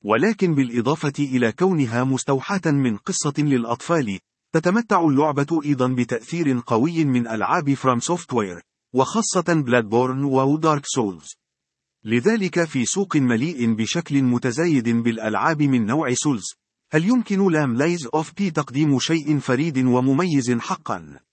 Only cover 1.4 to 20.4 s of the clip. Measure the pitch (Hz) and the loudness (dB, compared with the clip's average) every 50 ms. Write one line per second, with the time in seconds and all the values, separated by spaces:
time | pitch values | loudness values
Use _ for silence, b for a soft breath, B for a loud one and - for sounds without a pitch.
1.4 | 120 113 107 - 175 190 185 156 139 113 113 120 127 135 135 127 - - 139 135 | 0 0 0 2 0 2 2 2 0 0 0 -2 0 0 -2 -2 0 0 -2 -2
2.4 | - - 202 190 170 165 147 143 135 123 107 101 _ - - - - 151 139 151 | -2 -4 -6 -2 0 0 0 2 2 0 -2 -4 _ -6 -6 -2 -4 -4 -2 0
3.4 | 147 147 139 123 117 113 120 - - - 170 165 135 107 98 92 _ _ _ _ | 0 2 2 0 0 -2 -4 -6 -2 -2 0 0 0 -2 -6 -8 _ _ _ _
4.4 | _ _ - 165 160 180 185 233 240 - 208 180 170 156 139 131 151 156 143 139 | _ _ -4 0 0 2 0 0 0 0 0 2 4 4 4 4 2 2 2 0
5.4 | 143 147 165 160 143 147 147 123 127 127 131 123 123 117 123 113 - - - 170 | -2 0 -2 -2 0 0 0 0 0 0 0 -2 -2 -2 -4 -6 -6 -6 -4 -2
6.4 | 170 143 131 123 - - 120 110 127 165 170 165 160 143 127 123 120 117 113 107 | 0 0 0 -2 0 0 0 2 2 2 0 0 0 2 2 0 0 -2 -2 -4
7.4 | 98 92 147 175 156 139 139 131 - 135 123 120 - - 170 175 - _ 131 117 | -2 0 0 0 0 0 -2 0 2 2 2 2 0 -2 -4 -4 -4 _ -2 -2
8.4 | 107 95 87 85 - _ _ _ _ _ - 123 131 - - 220 214 - - 185 | -2 -2 -6 -12 -16 _ _ _ _ _ 0 0 0 2 2 -2 -2 0 0 -2
9.4 | 165 - 170 160 143 120 120 123 113 101 107 117 127 127 131 135 143 143 131 131 | 0 2 0 0 2 2 2 2 2 2 2 2 2 2 -2 -2 -2 0 2 2
10.4 | 135 135 143 156 156 160 151 147 143 - - 135 113 101 92 80 - - - _ | 2 2 0 2 2 0 0 0 -2 -4 -4 -2 -2 -2 -4 -8 -16 -20 -20 _
11.4 | _ _ _ _ _ _ _ _ _ _ _ _ _ 107 113 123 120 196 226 233 | _ _ _ _ _ _ _ _ _ _ _ _ _ -2 -2 2 2 2 0 2
12.4 | 190 180 - 175 170 160 - 135 117 - - 190 202 185 - 156 135 123 117 110 | -2 -2 0 0 -2 0 0 -2 -2 0 -2 -4 -4 0 0 2 2 2 2 0
13.4 | 127 170 175 131 120 113 113 107 110 104 - 170 170 - 143 139 135 123 120 120 | 0 -2 -2 -2 0 0 0 0 -2 -2 -2 -4 -4 0 0 2 2 2 0 0
14.4 | - 131 117 143 165 175 156 135 113 117 117 117 117 117 113 110 110 110 107 98 | 0 -2 -2 0 0 2 2 2 2 2 0 2 0 0 -2 0 -4 -2 -2 0
15.4 | 110 156 165 147 151 143 131 123 110 101 123 151 160 131 127 - - 151 139 107 | 0 0 2 2 2 2 2 2 2 0 0 -2 0 -2 -2 0 0 0 0 -2
16.4 | 92 - - _ _ _ _ _ _ _ - 156 165 196 254 254 226 - 208 190 | -4 -10 -16 _ _ _ _ _ _ _ -2 0 2 2 0 0 0 -2 0 2
17.4 | 196 190 165 156 147 135 117 120 143 170 175 170 147 113 - 156 160 - - - | 2 2 2 2 0 0 0 0 0 0 0 -2 -6 -4 -4 -4 -4 -4 -4 -4
18.4 | 202 190 160 160 143 - 120 139 156 151 139 127 - - 165 165 147 143 151 143 | -4 -2 -2 -2 -4 -2 -2 0 2 2 2 2 2 0 -2 -2 0 0 -2 -2
19.4 | - - 127 123 151 170 139 131 127 127 120 127 127 131 135 139 180 185 156 139 | 0 0 0 0 0 0 0 0 2 2 2 2 2 2 2 2 0 2 0 0